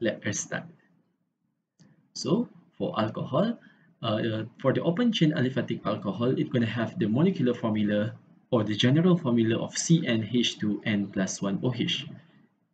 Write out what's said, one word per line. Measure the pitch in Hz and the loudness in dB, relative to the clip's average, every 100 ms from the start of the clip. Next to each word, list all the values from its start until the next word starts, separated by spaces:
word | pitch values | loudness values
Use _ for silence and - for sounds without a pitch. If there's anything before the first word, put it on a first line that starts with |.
let | 110 - - | -4 -2 -4
us | 98 - | -6 -6
start. | - - - _ _ _ _ _ _ _ _ _ _ - _ _ - | -8 -10 -18 _ _ _ _ _ _ _ _ _ _ -20 _ _ -8
So | - 196 247 - _ | 0 0 0 -8 _
for | - 98 - | -8 -6 -2
alcohol, | 110 101 - 135 214 233 - _ _ _ | -2 -4 -2 0 0 -2 -10 _ _ _
uh, | 120 110 113 110 110 - | -4 -2 0 -2 -6 -4
for | 139 | 0
the | 117 | 2
open | - 170 240 | 2 2 2
chain | - 156 | 4 4
aliphatic | 156 127 131 - 113 - | 4 0 0 -4 -4 -4
alcohol, | 107 107 92 123 131 | -4 -4 -2 0 0
it's | 147 | 0
gonna | 127 113 | 0 0
have | 117 113 - | -2 -4 -2
the | 107 | 0
molecular | 117 180 185 123 117 | 2 2 2 0 0
formula | 117 107 104 104 110 - _ _ _ | -2 0 0 0 -2 -6 _ _ _
or | 120 | 0
the | 104 104 | 0 2
general | 123 147 180 175 | 4 6 6 4
formula | 131 117 110 113 | 4 2 2 0
of | - - | -2 -4
C | - 165 - | 2 2 4
N | 113 104 | -2 0
H | 120 113 - | 0 0 -2
two | 165 101 120 | -4 -2 -2
N | 104 98 | -2 -2
plus | - 95 - | -2 -2 -2
one | 101 98 | -4 -2
O | 127 | -2
H. | 123 - - - - - _ _ _ _ | -2 -2 -4 -8 -16 -20 _ _ _ _